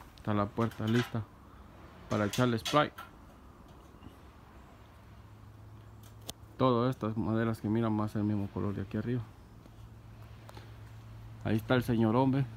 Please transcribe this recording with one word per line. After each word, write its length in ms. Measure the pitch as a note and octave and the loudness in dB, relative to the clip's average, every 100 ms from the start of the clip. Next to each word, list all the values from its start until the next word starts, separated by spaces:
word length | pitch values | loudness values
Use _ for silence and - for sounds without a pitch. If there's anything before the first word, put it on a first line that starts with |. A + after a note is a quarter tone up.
| - - | -20 -12
está 180 | - | -2
la 120 | G#2 G2+ | 0 0
puerta 400 | - A2+ - A2 | 2 0 0 2
lista 360 | A#2 A#2+ A2+ G#2 - - - - - - - - | 2 2 -2 -6 -12 -20 -20 -20 -20 -20 -18 -4
para 180 | A2 G#2 | 0 0
echarle 320 | - B2 A#2 | 4 4 4
spray. 340 | - D3 D3 - - - - - - - - - - - - - - - - - - - - - - - - - - - - - - - - - - - - - | 4 4 4 0 -16 -18 -20 -20 -20 -20 -20 -20 -20 -20 -20 -20 -20 -20 -20 -20 -20 -20 -20 -20 -20 -20 -20 -20 -20 -20 -18 -18 -20 -20 -20 -20 -16 -16 -16 2
Todas 320 | B2+ A#2+ B2 | 4 6 4
estas 260 | C3 G#2+ A2+ | 2 -2 0
maderas 440 | G2 A2+ A2+ A2 | 2 2 2 0
que 80 | G#2 | 0
miran 300 | A2 A2+ G#2+ | 2 2 2
va 60 | |
a 40 | G#2+ | 0
ser 120 | A2 | 0
el 60 | G#2 | 2
mismo 200 | G#2 G2 | 2 -2
color 260 | - G2 | -2 -2
de 80 | G2+ | -2
aquí 160 | G2 A2 | -4 -4
arriba. 240 | A2 B2 A2 - - - - - - - - - - - - - - - - - - - - - | -2 -4 -4 -14 -20 -20 -20 -20 -18 -18 -20 -18 -18 -18 -16 -18 -16 -18 -18 -18 -18 -16 -16 -8
Ahí 120 | G2+ A2 | 0 0
está 180 | - | 4
el 80 | B2+ | 2
señor 320 | A#2+ A#2 A2+ A#2 | 4 4 6 6
hombre. 280 | C3+ C3 C3 | 4 2 0